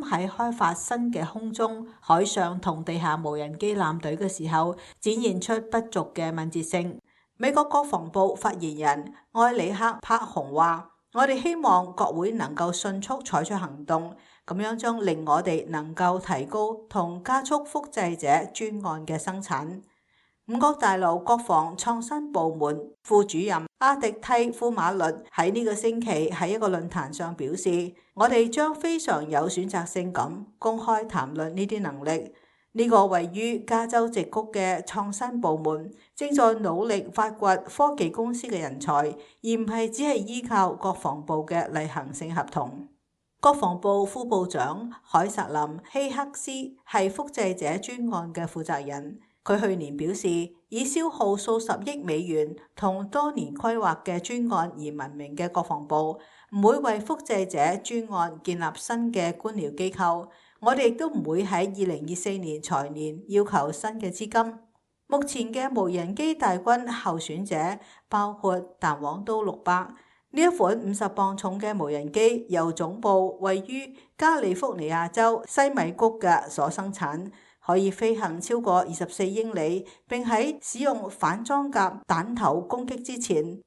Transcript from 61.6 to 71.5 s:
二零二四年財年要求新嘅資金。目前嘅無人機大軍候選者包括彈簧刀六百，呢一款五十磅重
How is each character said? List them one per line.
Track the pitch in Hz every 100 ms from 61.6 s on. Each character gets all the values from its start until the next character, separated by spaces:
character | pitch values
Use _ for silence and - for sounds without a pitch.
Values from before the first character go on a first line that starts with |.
| 196
二 | 196 185
零 | 156 151
二 | 175
四 | 208
年 | 196 175 151
財 | 156 151 143
年 | 147 156 156 202
要 | 202
求 | 202 196 143
新 | - 220 220
嘅 | 196
資 | 180 214
金。 | 226 226 226 - _ _ _ -
目 | 285
前 | 285 254 233
嘅 | 247 269
無 | 247 185
人 | 180 170 202
機 | 311
大 | 311 220 180
軍 | 180 240 240
候 | 240 196 165
選 | - 156 202
者 | 160 165 208 - - _
包 | 208 208
括 | 208 196 185 180 -
彈 | 170 143
簧 | 143 170
刀 | 202 220
六 | 214
百， | 214 -
呢 | 180 180 - _ _ _ 277
一 | 339
款 | 349 185 226
五 | 196
十 | 202 202
磅 | 196 196 196
重 | 196